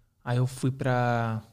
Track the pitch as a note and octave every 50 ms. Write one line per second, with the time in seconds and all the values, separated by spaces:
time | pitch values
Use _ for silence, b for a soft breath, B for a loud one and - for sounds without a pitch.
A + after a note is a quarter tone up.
0 | _ _ _ _ - B2+ A#2+ B2 B2+ B2+ - - - C3 C3 C3+ B2+ C3 B2 B2
1 | B2 A#2+ A#2+ A#2 A#2 A2+ A2+ A2 - -